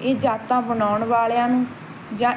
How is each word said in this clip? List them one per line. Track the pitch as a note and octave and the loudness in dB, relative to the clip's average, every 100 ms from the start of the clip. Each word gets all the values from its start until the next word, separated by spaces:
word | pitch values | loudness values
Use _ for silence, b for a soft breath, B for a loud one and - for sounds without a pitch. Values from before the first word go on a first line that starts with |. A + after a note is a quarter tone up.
ਇਹ | B3 C4+ | -2 0
ਜਾਤਾਂ | C4 A3 - B3 | 0 -2 0 0
ਬਣਾਉਣ | A#3 A3+ G#3 G#3 | 2 0 0 0
ਵਾਲਿਆਂ | A3+ A#3 A#3 A#3 A#3+ | 2 2 2 2 2
ਨੂੰ | B3+ B3 - - - - | 2 0 -6 -16 -16 -12
ਜਾਂ | G#3 A#3+ | -2 0